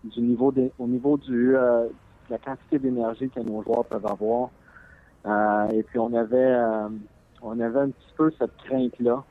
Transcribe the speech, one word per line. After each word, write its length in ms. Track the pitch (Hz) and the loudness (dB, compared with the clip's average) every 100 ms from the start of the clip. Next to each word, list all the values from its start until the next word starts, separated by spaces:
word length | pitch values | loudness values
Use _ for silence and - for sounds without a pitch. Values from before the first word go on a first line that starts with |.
du 160 | 110 120 | -10 -2
niveau 280 | 120 120 135 | 0 2 2
de, 200 | 135 127 - | 2 -2 -4
au 80 | 120 | -4
niveau 320 | 123 139 147 | -2 0 0
du, 360 | 135 120 123 | 0 0 4
euh, 300 | 131 123 120 | 4 4 2
de 60 | 117 - - - - | 0 -6 -20 -20 -10
la 80 | 117 | -10
quantité 400 | 135 131 _ 147 | -8 -12 _ 0
d'énergie 500 | 131 123 113 110 131 | 0 0 -2 -4 -8
que 120 | 127 | -6
nos 220 | 113 107 | -6 -6
joueurs 220 | 104 117 | -2 -2
peuvent 220 | 120 107 98 | 0 -4 -6
avoir. 420 | 98 107 120 127 - - - - - - _ 104 | -4 0 0 -2 -10 -20 -20 -20 -20 -20 _ -2
Euh, 420 | 104 107 104 107 | 0 2 2 2
et 140 | 110 | 0
puis 160 | 107 120 | -2 -2
on 140 | 113 | 0
avait, 400 | 117 110 127 131 | 0 2 2 4
euh, 340 | 123 113 110 107 107 104 _ _ _ | 4 2 -2 -4 -8 -14 _ _ _
on 180 | 110 117 | -8 -4
avait 200 | 117 127 | -2 0
un 100 | 139 | 0
petit 220 | - - - | -4 -18 0
peu 160 | 156 156 | 0 0
cette 180 | 117 - | -6 -6
crainte-là. 580 | - 131 123 - 120 123 135 | -4 -2 -2 0 0 0 -4